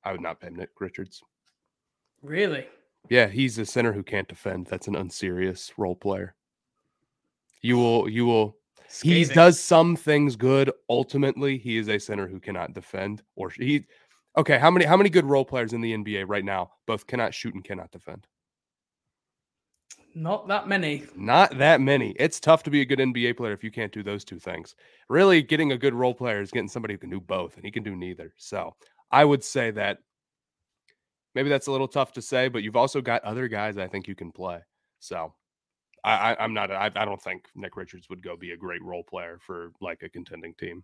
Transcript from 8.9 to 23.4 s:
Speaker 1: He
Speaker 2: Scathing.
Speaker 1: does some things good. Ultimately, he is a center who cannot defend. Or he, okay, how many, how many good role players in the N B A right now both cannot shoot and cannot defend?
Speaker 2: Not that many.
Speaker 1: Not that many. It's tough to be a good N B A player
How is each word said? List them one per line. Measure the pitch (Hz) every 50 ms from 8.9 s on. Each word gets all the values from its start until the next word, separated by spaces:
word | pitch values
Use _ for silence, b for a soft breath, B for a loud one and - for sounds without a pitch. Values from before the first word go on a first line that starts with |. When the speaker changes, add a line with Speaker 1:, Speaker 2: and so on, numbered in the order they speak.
| - - -
Speaker 1:
He | 151 175 170 170
Speaker 2:
Scathing. | 139 139
Speaker 1:
does | 165 165 180 170 -
some | - - 175 165 165 175 170
things | 151 - 151 151 147 147 143 123
good. | 107 117 127 135 135 139 135 131 _ _ _
Ultimately, | 120 123 131 - - 139 139 135 - - 139 139 135 127
he | 104 120 113 110
is | 107 107
a | 104 104
center | - - 107 101 98 92
who | 95 92
cannot | _ - 98 90 87 - -
defend. | 95 90 - - 95 95 101 104 107 _ _ _
Or | - 98 90
he, | - - 127 127 147 143 - b b b b b b b b _ _
okay, | - 151 - 147 123
how | 127 165
many, | 180 185 175
how | 147 170
many | 190 202 202
good | 156 180 156
role | 139 139 135 135
players | - 135 127 117 110 117
in | 117
the | 117 113 113
N | 107 104
B | 107 104 98
A | 98
right | 92 104 104 98
now | 98 98 95 90 - _ _ _
both | - 113 104 -
cannot | - - 123 113 - 123
shoot | - - 117 -
and | 101 95
cannot | - 101 92 85 87
defend? | _ 87 _ - 87 98 104 _ _ _ _ _ _ _ _ _ _ _ _ _ _ _ _ _ _ _ _ _ _ _ _ _ _ _ _ _ _ _ _ _ - _ _ _ _
Speaker 2:
Not | 165 160 165 196 208 - 185
that | 196 208 196
many. | 196 196 196 175 151 147 147 - - -
Speaker 1:
Not | - - 107 123 160 196 - - 131
that | 135 156 165 131
many. | 135 135 143 135 120 104 98 -
It's | 131 165 - -
tough | - 156 160 160 -
to | 156
be | 143 147
a | 139
good | 123 139 131
N | 131 131 123
B | 120 120
A | 120 120
player | -